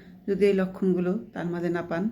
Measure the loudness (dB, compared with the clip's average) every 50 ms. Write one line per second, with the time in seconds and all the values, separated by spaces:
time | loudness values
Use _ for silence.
0 | -20 -20 -20 -12 -6 -4 0 2 4 4 4 4 2 0 -2 0 2 2 2 2
1 | 2 0 0 -2 -4 -8 -10 -6 -6 -4 -4 -2 -2 -2 -2 -2 -4 -4 -2 -2
2 | -2 -2